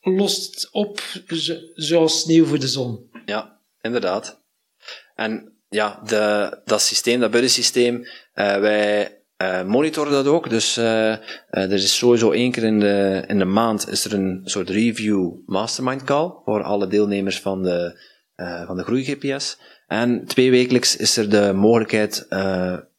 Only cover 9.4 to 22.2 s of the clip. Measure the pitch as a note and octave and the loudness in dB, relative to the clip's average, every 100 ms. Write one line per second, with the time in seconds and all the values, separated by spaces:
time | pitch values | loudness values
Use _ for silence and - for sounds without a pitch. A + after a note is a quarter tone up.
9.4 | F#2 F#2 F#2 B2 D#3 D#3 D3 C#3 C#3 E3 | -4 -4 0 0 0 -2 0 0 2 0
10.4 | - A2+ - - A2+ A2+ A2 A2 - - | 0 -2 -2 0 0 2 0 -2 -8 -18
11.4 | _ - F#2+ G2 G2 - A#2+ A#2+ A2 A2+ | _ -4 0 0 0 2 4 4 4 2
12.4 | B2 A#2+ A2+ G#2+ G2+ G2+ G2 F#2+ - G#2 | 0 0 2 2 4 2 2 0 -2 0
13.4 | F#2 G#2 A#2 G#2 - - G2+ G2+ F#2+ F#2 | 2 2 2 0 -4 -6 -2 -2 -2 -4
14.4 | F#2+ G2+ F2 G2+ A#2 A2 G#2+ G2 F2 - | -6 -6 -2 0 0 0 0 0 0 -4
15.4 | - F#2+ A2+ - B2+ C3+ C3 C#3+ F3 - | -6 -4 -4 -4 -4 -4 -2 0 -2 -6
16.4 | - G#2 - G2+ F#2+ G#2 G#2 G2+ G2 - | -4 -4 -2 -2 0 2 2 0 -2 -4
17.4 | G2 F#2+ F2+ F2 F2 - - _ _ - | -4 -2 0 0 -4 -8 -20 _ _ -14
18.4 | F2 F2 F2 F#2 F2+ B2+ C3+ C#3 C#3 C#3 | -12 -10 -10 -8 -4 -4 -4 -6 -6 -6
19.4 | - - - - - G#2 A#2+ A#2+ - - | -8 -12 -18 -20 -6 -2 0 -2 0 2
20.4 | B2+ B2+ B2 B2 - - A2 A#2 G#2 G#2 | 6 4 4 2 2 0 0 0 2 4
21.4 | G2+ F#2+ G#2+ A#2 A2 A2 G#2+ - | 4 4 6 6 4 0 0 -4